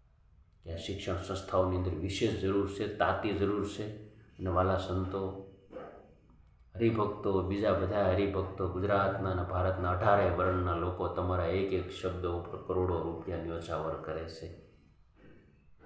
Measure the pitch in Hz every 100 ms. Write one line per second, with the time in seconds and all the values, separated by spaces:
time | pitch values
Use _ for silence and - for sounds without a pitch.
0 | _ _ _ - - _ 85 85 - 98
1 | 101 90 - 92 - 95 92 92 90 156
2 | - - 110 90 95 98 95 - 104 -
3 | 90 - 107 95 101 101 98 - 104 -
4 | - - - - 92 90 92 95 92 92
5 | 92 98 95 95 - - - - - -
6 | - - - - - - - 95 113 110
7 | 101 - 101 95 90 101 104 95 92 104
8 | 95 92 98 92 90 - 92 92 98 98
9 | 95 - 95 90 87 90 92 92 90 90
10 | 107 101 92 85 92 92 90 85 90 90
11 | 87 - 90 90 85 92 98 92 87 -
12 | 92 87 87 85 - - - 90 90 82
13 | 82 82 - 85 82 82 82 78 80 80
14 | 78 80 82 - 90 - - - - -
15 | - - - - - - - -